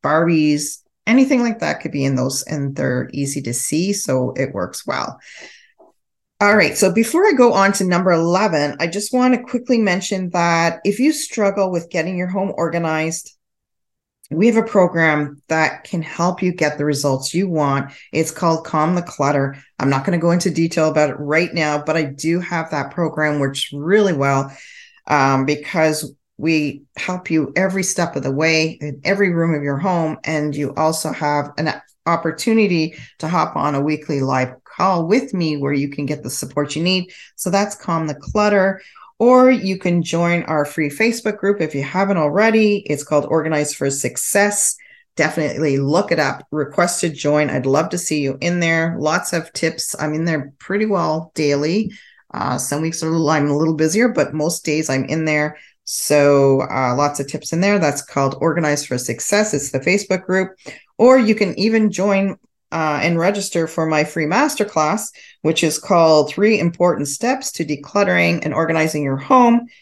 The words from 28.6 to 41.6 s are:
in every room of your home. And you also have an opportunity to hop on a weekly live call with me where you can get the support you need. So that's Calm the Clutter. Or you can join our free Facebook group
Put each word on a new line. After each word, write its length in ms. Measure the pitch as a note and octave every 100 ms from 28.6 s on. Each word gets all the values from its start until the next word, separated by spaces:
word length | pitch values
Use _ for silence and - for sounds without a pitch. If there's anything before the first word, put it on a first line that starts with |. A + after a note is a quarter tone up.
| D#3+ -
in 180 | D3 C#3+
every 280 | D#3+ G3 G3
room 220 | E3+ E3
of 80 | D3+
your 160 | C#3+ C#3+
home. 400 | F#3 F3 D#3+ -
And 300 | - D#3 D3+
you 200 | D3 C#3+
also 380 | - D#3 E3 D#3+
have 400 | C3+ D3 D3 C#3+ -
an 160 | D#3+ - - _
opportunity 880 | - E3 E3 D#3 - A3+ G3+ F3 D#3+ - - _
to 80 | D#3+
hop 280 | F3 D#3 D3
on 180 | D3
a 60 | C#3
weekly 400 | D3 D3+ D3+ C#3+
live 320 | C3+ C3 B2+ -
call 420 | - - F#3 F3 E3
with 260 | A#3+ C4+
me 240 | F#3+ D#3+ D3
where 160 | C#3
you 160 | C#3+ C#3
can 160 | D3
get 180 | C#3+ D3
the 80 | -
support 460 | - C3+ - C#3+ D#3
you 60 |
need. 300 | F3 F#3 F3+ - - -
So 120 | F#3
that's 260 | G3 G#3
Calm 320 | - - E3 D#3
the 80 |
Clutter. 680 | D3 - G#3+ G#3 G3+ F#3+ F#3+ - - - _
Or 320 | A#3+ B3+ B3+
you 280 | B3 F#3+ F#3
can 240 | F3+ F3
join 400 | E3 E3+ E3+ E3+
our 240 | - D#3 D3
free 240 | - D3
Facebook 480 | C#3+ A3+ A3+ G#3+ G#3
group 240 | G3 G3+